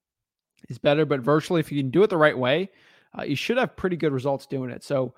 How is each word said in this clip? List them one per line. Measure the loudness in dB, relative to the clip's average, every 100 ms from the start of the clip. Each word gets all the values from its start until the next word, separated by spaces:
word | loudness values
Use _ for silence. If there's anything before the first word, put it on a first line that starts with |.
| _ _ _ _ _ _ -18
is | -2
better, | 2 2 2
but | 0
virtually, | 2 0 2 -2
if | -2
you | -4
can | 0
do | 2
it | 4
the | 6
right | 4 4
way, | 2 0 -2 _ _ _ _ -8
uh, |
you | -4 -2
should | -2 -2
have | -2 -2
pretty | -4 -2
good | -2
results | -2 -2 -4 -6
doing | -8 -8
it. | -10
So, | -4 -2 -2